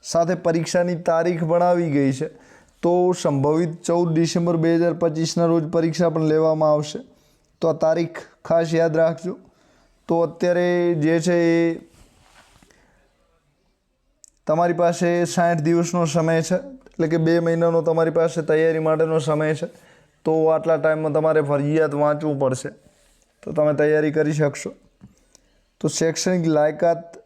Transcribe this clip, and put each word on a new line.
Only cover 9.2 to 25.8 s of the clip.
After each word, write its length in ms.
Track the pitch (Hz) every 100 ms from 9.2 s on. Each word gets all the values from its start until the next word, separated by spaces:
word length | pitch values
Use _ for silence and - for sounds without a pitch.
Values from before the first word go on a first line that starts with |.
| 180 185 - _ _ _ _ _ -
તો 140 | 165
અત્યારે 440 | 170 170 175 175 175 175 175 170
જે 160 | 151 165
છે 180 | 165 175 170
એ 100 | 170 170 165 - _ - _ _ _ _ _ _ _ _ _ _ _ _ _ _ _ _ _ _ _ _ _ _ _ -
તમારી 360 | 156 175 170
પાસે 260 | 170 170 175 175 170 170
સાઠ 280 | 170 170 151
દિવસનો 400 | 170 165 175 170
સમય 340 | 151 160 165
છે, 220 | 160 180 285 - -
એટલે 180 | - 165
કે 180 | 165 160
બે 140 | 170
મહિનાનો 480 | 165 165 170 165 156
તમારી 320 | 160 165 160
પાસે 220 | 165 165
તૈયારી 440 | 156 156 160 160 156
માટેનો 360 | 156 160 160 147
સમય 240 | 151 156
છે. 200 | 156 170 - _ _ _ _
તો 180 | - 160 160
આટલા 240 | 160 156 160
ટાઈમમાં 340 | 156 156 156
તમારે 300 | 151 156 156 143
ફરજિયાત 540 | 143 143 156 156 143
વાંચવું 340 | 147 147 156 143
પડશે, 300 | 135 127 - - _ _ _ _ _ _
તો 100 | -
તમે 200 | 160 151
તૈયારી 380 | 143 151 151 151
કરી 220 | 151 151 151
શકશો. 320 | 151 131 - - _ _ - _ _ _ _ _ _ _